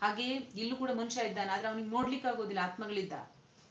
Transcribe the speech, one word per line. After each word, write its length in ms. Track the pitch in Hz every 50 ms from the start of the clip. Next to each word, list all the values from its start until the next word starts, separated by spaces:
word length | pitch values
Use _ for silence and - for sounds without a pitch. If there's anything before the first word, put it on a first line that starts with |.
ಹಾಗೆಯೇ 340 | 208 208 208 220 247 254 262
ಇಲ್ಲೂ 400 | 269 - - 190 202 226 240 254
ಕೂಡ 160 | 254 262 247
ಮನುಷ್ಯ 300 | 233 226 233 233 - 247
ಇದ್ದಾನೆ, 300 | 226 208 185 202 196 190
ಆದ್ರೆ 160 | 190 202 220
ಅವನಿಗೆ 220 | 220 220 226 220 214
ನೋಡ್ಲಿಕ್ಕೆ 380 | 226 247 254 247 277 262 -
ಆಗೋದಿಲ್ಲ, 320 | 247 233 226 214 190 196 185 180
ಆತ್ಮಗಳಿದ್ದ. 500 | 185 - - 214 208 208 196 185 160 151 135 - - - - - - - - - -